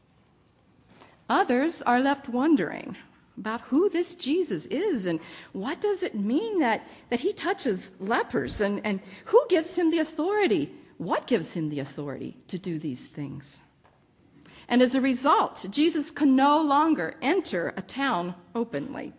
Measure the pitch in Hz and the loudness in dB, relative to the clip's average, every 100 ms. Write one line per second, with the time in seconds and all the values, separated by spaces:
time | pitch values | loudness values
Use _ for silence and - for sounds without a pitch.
0 | _ _ _ _ _ _ _ _ _ - | _ _ _ _ _ _ _ _ _ -20
1 | - _ - 262 392 247 311 330 - 247 | -20 _ -2 0 2 2 2 0 2 2
2 | 269 277 262 240 294 277 151 - - - | 2 0 -2 0 4 4 2 -6 -12 -14
3 | - _ _ - 208 226 - 269 392 339 | -18 _ _ -10 -6 -6 0 2 4 2
4 | 349 - 247 339 339 170 - 269 415 262 | -2 -2 0 0 0 -2 -4 -2 0 0
5 | 185 160 - - - 190 214 330 415 381 | -2 -4 -6 -18 -12 -8 -6 -2 -2 -2
6 | 359 214 202 269 453 392 254 208 - - | -2 -2 0 0 0 0 2 0 -6 -16
7 | - 247 311 - 320 403 254 185 - - | -6 -4 -2 -2 -4 -2 -2 -2 -6 -8
8 | 190 254 453 - 127 156 202 202 214 190 | -2 -2 0 -4 -2 0 0 -2 -4 -6
9 | - - - 453 605 - 320 - 330 320 | -8 -18 4 4 6 2 0 0 2 2
10 | 311 - 330 415 370 185 147 - - - | -2 -2 0 2 2 2 -2 -8 -20 -10
11 | 170 294 - 220 156 180 156 147 131 - | -4 -4 0 -2 -2 -4 -4 -4 -8 -8
12 | 143 131 - - - 180 185 160 156 123 | -8 -8 -10 -12 -10 -8 -6 -6 -6 -8
13 | - - 139 135 - - _ _ _ _ | -10 -10 -10 -10 -14 -18 _ _ _ _
14 | _ _ _ - - - - 240 254 262 | _ _ _ -20 -20 -16 0 4 6 4
15 | 269 247 269 427 - - 185 240 320 330 | 2 2 4 4 2 -4 -4 2 2 2
16 | 277 - 294 262 277 294 311 277 320 302 | -4 2 4 6 6 4 4 4 4 2
17 | 160 - 247 381 - 185 165 - - 254 | -2 -2 0 0 0 -2 -4 -6 -10 -4
18 | 277 185 175 180 - 233 233 143 147 - | -2 0 -4 -8 -8 -4 -4 -4 -6 -10
19 | - | -12